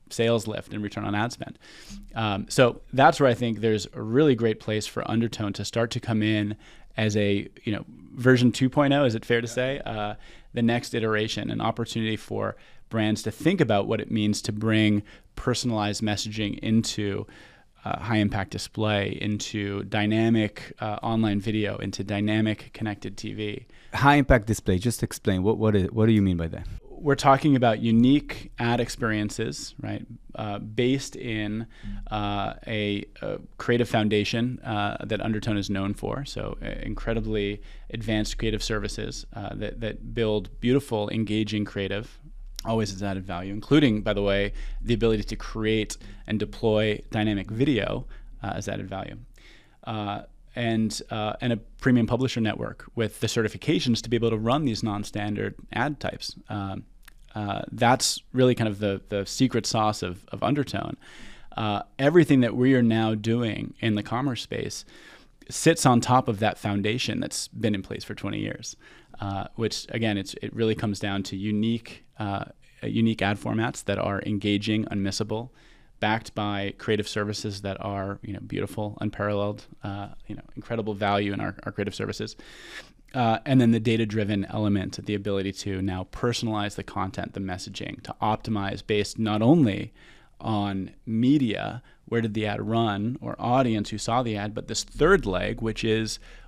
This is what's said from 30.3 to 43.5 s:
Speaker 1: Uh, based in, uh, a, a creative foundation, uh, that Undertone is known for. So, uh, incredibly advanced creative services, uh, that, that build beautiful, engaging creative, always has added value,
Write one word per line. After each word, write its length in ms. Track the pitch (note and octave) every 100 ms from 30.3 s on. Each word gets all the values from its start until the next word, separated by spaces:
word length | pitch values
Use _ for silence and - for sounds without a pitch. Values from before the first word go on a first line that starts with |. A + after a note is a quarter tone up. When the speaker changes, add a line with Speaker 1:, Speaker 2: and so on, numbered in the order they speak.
Speaker 1:
Uh, 240 | - G#2+ G2+
based 580 | A2 A2 B2 C3+ - B2+
in, 520 | A#2+ A2 G#2 A2 A2+ - - - -
uh, 440 | G#2+ G2+ G2+ G#2 - -
a, 400 | G#2+ G#2 G2+ - -
a 160 | - G2 - -
creative 300 | - A#2+ A#2
foundation, 720 | A2+ G#2+ G#2 G#2 A#2 B2 B2
uh, 360 | - G#2 G2+ - G#2+
that 160 | G#2+
Undertone 360 | A2 G#2+ A2 G#2
is 120 | F#2+
known 240 | G2 G2
for. 320 | G2+ - - -
So, 320 | - - -
uh, 60 | - -
incredibly 800 | A2 G#2+ A2+ A2+ A2 G#2+ G2+ G#2 - - -
advanced 480 | A#2+ A2 G#2+ G#2 -
creative 240 | A2+ G#2+
services, 640 | - G#2+ G2+ - G#2+ - - A2
uh, 180 | G2+ G#2
that, 260 | G#2 -
that 340 | A2 - A#2 A2+
build 340 | A2 G#2+ F2+ -
beautiful, 480 | A#2+ C3+ - G#2+ G#2
engaging 540 | A2 G#2 G#2+ G#2 G#2+
creative, 540 | G#2 G2+ F#2+ G2+ - - - - - -
always 280 | A2+ A2+ G2+
has 120 | F#2+
added 200 | G2+ F#2+
value, 300 | F#2+ F2 F#2+